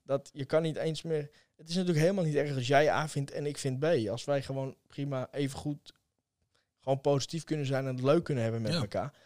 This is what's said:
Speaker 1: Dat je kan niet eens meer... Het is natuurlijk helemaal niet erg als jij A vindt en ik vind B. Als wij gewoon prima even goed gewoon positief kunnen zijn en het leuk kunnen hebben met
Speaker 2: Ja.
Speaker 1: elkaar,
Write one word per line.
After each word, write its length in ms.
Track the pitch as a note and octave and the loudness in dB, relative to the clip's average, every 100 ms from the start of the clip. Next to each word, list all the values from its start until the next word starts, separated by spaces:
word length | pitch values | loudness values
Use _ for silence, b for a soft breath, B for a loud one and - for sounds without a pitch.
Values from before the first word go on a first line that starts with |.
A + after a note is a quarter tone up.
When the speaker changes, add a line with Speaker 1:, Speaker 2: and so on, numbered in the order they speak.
Speaker 1:
Dat 280 | - C3+ - | -4 -4 -4
je 120 | D3 | -10
kan 180 | C3 D#3 | 0 0
niet 140 | E3 D3+ | 2 -2
eens 260 | D#3+ D#3 | -4 -4
meer... 280 | E3 D#3 D3 b b _ | -4 -4 -4 b b _
Het 120 | D#3+ | -6
is 60 | |
natuurlijk 280 | F3 F3+ D#3 | -2 0 4
helemaal 200 | D#3+ G3 | 4 4
niet 100 | D#3+ | 2
erg 200 | C#3+ D3 C3+ | 2 0 0
als 100 | B2 | 4
jij 240 | C#3 D3+ | 6 6
A 180 | G2 D3 | 4 0
vindt 220 | - C#3 | -2 -4
en 160 | - C#3+ | -4 -6
ik 120 | C#3 | -4
vind 200 | C#3 B2+ | -4 -2
B. 60 | D3+ D#3+ G#2+ | 2 2 0
Als 140 | A#2 | -4
wij 180 | - C#3+ | -2 -2
gewoon 340 | C3+ C3+ C3+ - _ | -2 -6 -6 -10 _
prima 420 | - C#3 C3 B2+ | -8 -6 -4 -6
even 260 | - C#3+ C#3 | -4 -4 -4
goed 340 | D3+ C#3+ - - _ _ _ _ _ _ _ _ | -6 -6 -10 -20 _ _ _ _ _ _ _ _
gewoon 200 | - C3+ | -2 0
positief 440 | D3 C#3+ - E3 | 4 2 2 -6
kunnen 220 | - D#3 C3+ | -4 -4 0
zijn 200 | C3 C3+ | -2 -2
en 80 | |
het 100 | B2+ | 0
leuk 200 | B2+ E3 | 4 4
kunnen 180 | - C#3 | 4 0
hebben 200 | A2+ A2+ | 0 0
met 100 | A2 | -2
Speaker 2:
Ja. 60 | E3+ | -2
Speaker 1:
elkaar, 340 | G#2 G2 A#2 - | -2 -2 -4 -8